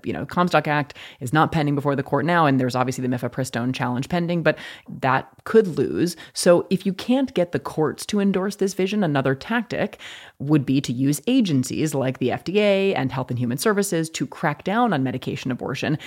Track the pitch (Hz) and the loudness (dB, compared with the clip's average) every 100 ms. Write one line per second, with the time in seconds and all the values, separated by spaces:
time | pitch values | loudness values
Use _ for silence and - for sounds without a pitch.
0 | - - 147 - 180 156 151 147 139 - | -6 -6 -4 0 2 2 2 0 -2 -8
1 | - - 131 156 156 165 147 143 139 139 | -20 -12 0 2 2 2 0 0 0 -2
2 | 139 143 151 175 151 135 127 123 127 127 | 0 0 2 4 4 4 2 0 -2 -2
3 | 127 123 120 - 127 120 123 127 123 123 | -2 -2 -4 -4 -4 -2 -2 -2 -2 -2
4 | 131 175 170 175 156 147 - - - 156 | -2 -2 0 0 0 0 -4 -18 -16 -4
5 | 131 131 - - - 220 202 143 87 80 | 0 0 -2 -12 2 4 4 2 -2 0
6 | 170 - - - 185 175 - 190 196 185 | -2 -4 -12 0 6 6 4 -2 -2 -4
7 | - 262 262 - 175 139 - - 151 - | 0 2 2 0 -2 -2 -4 -2 -2 -2
8 | - 208 202 190 196 - 196 - 190 214 | -4 0 2 2 -2 -2 -2 0 -2 0
9 | 175 143 135 135 - 233 - - 202 - | 0 2 2 0 -2 -4 -2 -4 -4 -6
10 | - - - - 139 151 131 135 135 120 | -18 -18 -20 -8 2 2 4 0 0 0
11 | 139 147 - 262 196 135 127 - 151 143 | 0 0 2 2 4 2 0 -2 -2 0
12 | 131 127 123 110 - 202 208 196 196 185 | -2 0 -2 -2 -2 2 4 4 2 2
13 | 131 135 127 120 123 127 226 202 202 165 | 0 -2 -4 -2 -2 0 2 2 2 0
14 | 160 - 135 - 160 147 - 220 240 156 | -2 -4 -6 -2 -4 -2 -2 0 2 2
15 | 131 131 - 98 131 127 - 135 113 151 | 0 -2 -6 -6 -4 -6 -6 -4 -2 -2